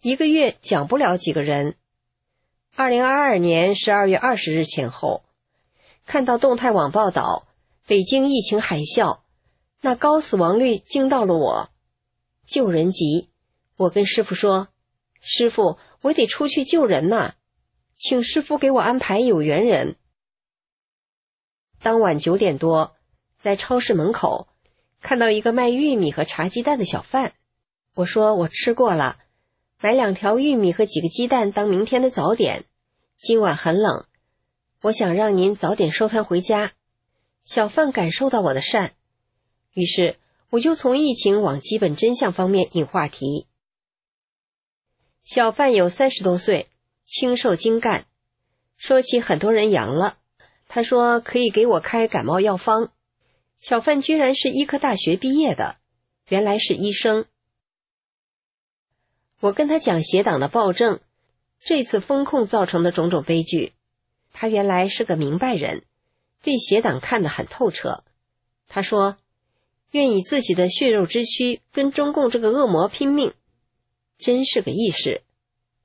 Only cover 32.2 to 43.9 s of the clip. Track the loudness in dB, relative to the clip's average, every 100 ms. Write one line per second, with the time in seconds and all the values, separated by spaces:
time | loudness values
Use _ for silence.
32.2 | -2 0 0 -2 -10 _ _ _ _ _
33.2 | 0 2 2 0 0 2 0 -2 -10 _
34.2 | _ _ _ _ _ _ -2 0 0 0
35.2 | 2 2 2 0 -4 0 0 0 0 0
36.2 | 0 -2 0 -2 -2 -10 _ _ _ _
37.2 | _ _ -6 -2 0 0 0 0 -2 0
38.2 | 0 2 0 -2 -2 -2 -2 -8 _ _
39.2 | _ _ _ _ _ -4 -2 0 0 -2
40.2 | _ _ _ -2 0 0 0 0 0 0
41.2 | 0 2 0 -2 -4 -2 -2 0 0 0
42.2 | -2 -2 0 0 0 -2 -4 -4 -6 -6
43.2 | -6 -6 -10 _ _ _ _